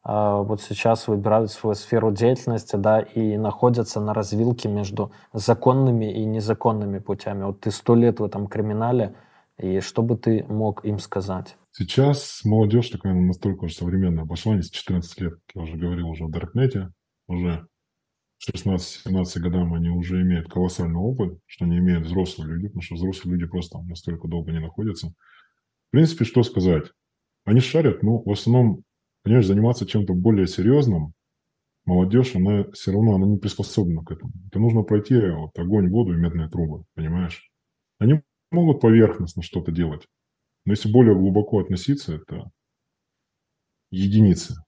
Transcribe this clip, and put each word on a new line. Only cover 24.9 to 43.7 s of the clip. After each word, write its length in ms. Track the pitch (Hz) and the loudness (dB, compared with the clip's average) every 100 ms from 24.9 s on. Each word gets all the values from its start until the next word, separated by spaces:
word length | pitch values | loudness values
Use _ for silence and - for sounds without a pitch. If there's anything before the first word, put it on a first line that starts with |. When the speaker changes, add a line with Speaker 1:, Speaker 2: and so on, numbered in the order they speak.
| 95 82 - _ _ _ _ _ _ _ | -6 -12 -14 _ _ _ _ _ _ _
Speaker 2:
В 40 | |
принципе, 320 | 131 160 160 | 4 4 2
что 180 | 110 123 | 2 2
сказать? 420 | 113 - 90 80 - _ _ _ _ _ | 2 2 2 2 -2 _ _ _ _ _
Они 160 | - 117 | 4 4
шарят, 420 | 127 160 151 - | 4 2 2 2
но 200 | 107 117 | 0 0
в 80 | 101 | -2
основном, 520 | 101 - 127 117 92 _ _ _ _ | -2 2 4 4 2 _ _ _ _
понимаешь, 220 | 101 123 95 | 2 4 6
заниматься 400 | 101 113 120 95 | 4 2 0 -2
чем-то 280 | 110 95 | -2 0
более 320 | 90 107 101 90 | 2 4 4 2
серьёзным, 680 | - 98 147 127 87 76 - _ _ _ _ _ _ - | 2 4 4 4 0 -4 -12 _ _ _ _ _ _ 0
молодёжь, 480 | 90 92 117 127 92 | 2 4 2 2 0
она 280 | 95 101 95 | 2 2 -2
всё 200 | - - | -6 -2
равно, 220 | 95 113 | 2 4
она 120 | 95 98 | 4 2
не 120 | 101 | 0
приспособлена 640 | 101 - 104 - 90 82 | -2 -6 -4 -2 -2 -2
к 80 | 82 | -6
этому. 200 | 80 - 92 95 | -12 -12 -16 -8
Это 100 | 95 | 0
нужно 240 | 117 113 | 2 2
пройти 340 | 98 107 - 127 | 2 0 4 2
вот 420 | 95 80 78 - | 4 -2 -8 -8
огонь, 320 | 87 107 90 | 0 2 2
воду 240 | 107 107 | 2 0
и 20 | 85 | 0
медные 320 | 85 82 80 | -2 -2 -6
трубы, 360 | 87 80 76 - | -4 -6 -6 -14
понимаешь? 560 | - 80 87 85 - _ _ _ _ _ _ | -8 -4 -4 -4 -8 _ _ _ _ _ _
Они 220 | 107 151 _ _ _ | 2 2 _ _ _
могут 300 | 175 170 135 | 0 2 4
поверхностно 600 | 113 113 110 - 87 - | 6 8 6 2 -6 -8
что-то 300 | 82 92 82 | -8 -6 -4
делать, 340 | 82 82 73 _ _ _ _ _ _ | -2 -4 -6 _ _ _ _ _ _
но 80 | - | -4
если 180 | 104 107 | -2 4
более 240 | 117 117 | 6 8
глубоко 460 | 92 95 98 104 104 | 6 4 2 0 -2
относиться, 540 | 90 92 - 143 - | -2 -4 -2 -4 -4
это 360 | 78 - 90 - _ _ _ _ _ _ _ _ _ _ _ _ | -10 -10 -14 -14 _ _ _ _ _ _ _ _ _ _ _ _